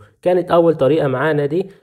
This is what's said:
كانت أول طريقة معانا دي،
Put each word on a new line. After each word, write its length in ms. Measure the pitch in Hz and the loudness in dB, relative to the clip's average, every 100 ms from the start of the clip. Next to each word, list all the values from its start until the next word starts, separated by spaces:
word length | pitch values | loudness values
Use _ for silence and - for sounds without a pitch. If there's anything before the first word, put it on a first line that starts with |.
| - _ | -18 _
كانت 300 | 180 180 170 | -2 -2 0
أول 240 | 175 170 156 | 2 2 2
طريقة 320 | 175 156 147 | 2 2 0
معانا 380 | 127 156 147 143 | -2 -2 -2 -2
دي، 240 | 165 190 - | -4 -6 -12